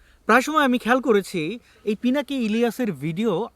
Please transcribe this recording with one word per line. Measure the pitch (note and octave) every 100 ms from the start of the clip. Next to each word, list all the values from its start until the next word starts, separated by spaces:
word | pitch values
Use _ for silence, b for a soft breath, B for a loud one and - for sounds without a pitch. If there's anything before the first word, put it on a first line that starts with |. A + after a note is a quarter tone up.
| b b -
প্রায় | A#3
সময় | C4 D#4
আমি | C4+ B3
খেয়াল | A3 C4
করেছি, | B3 G3+ F#3 F3+ D3+ A#3 b b
এই | G#3
পিনাকি | G#3+ B3 C#4 C4
ইলিয়াসের | C4+ A3+ A3 A#3 - A#3
ভিডিও | C#3+ D3+ E3 A3+ F3 A3+